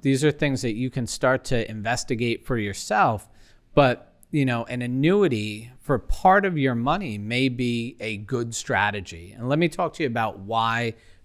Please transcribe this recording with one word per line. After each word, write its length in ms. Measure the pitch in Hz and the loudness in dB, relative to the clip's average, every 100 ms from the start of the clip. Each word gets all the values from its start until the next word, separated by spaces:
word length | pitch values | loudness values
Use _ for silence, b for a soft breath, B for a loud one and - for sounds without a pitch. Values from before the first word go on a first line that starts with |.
these 220 | 135 131 151 | 0 2 2
are 60 | |
things 320 | 151 147 131 | 2 -2 0
that 100 | 127 | -4
you 160 | 107 127 | -4 -4
can 180 | 135 113 | -4 -6
start 380 | - 131 131 - | 0 2 2 0
to 240 | 123 110 | -2 -2
investigate 760 | 110 107 123 - 117 120 113 - | -6 -4 -4 -2 -2 -2 -2 -2
for 120 | 120 | -2
yourself. 720 | 101 92 - 208 160 104 - b b b _ 147 | -2 -6 -2 2 2 0 -8 b b b _ 4
But, 400 | 131 120 - _ - | 4 2 -8 _ -4
you 140 | 151 131 | 0 0
know, 180 | 117 117 | 0 -4
an 160 | 123 | -6
annuity 920 | 123 131 156 202 180 110 107 104 120 - | -4 2 4 4 4 2 -2 -8 -12 -10
for 200 | - 127 | -2 -2
part 440 | - - 185 196 | 0 4 6 6
of 140 | 190 156 | 4 0
your 160 | 131 | 0
money 460 | 117 127 185 165 104 | 2 0 0 -2 -6
may 300 | 104 123 131 | -2 0 0
be 480 | 123 123 117 117 - | 0 -2 -2 -4 -6
a 180 | 110 104 | -8 -8
good 380 | 107 123 117 - | -4 -4 -4 -6
strategy. 760 | - 104 104 101 90 85 85 | -2 0 2 -2 -8 -14 -16
And 160 | 80 123 | -8 -2
let 120 | 147 | 2
me 100 | 170 | 2
talk 240 | - 165 | 0 -4
to 100 | - | -2
you 40 | 143 | -4
about 320 | 117 110 98 | -2 -4 -4
why 560 | 98 113 113 117 120 b b b | -4 0 2 0 -2 b b b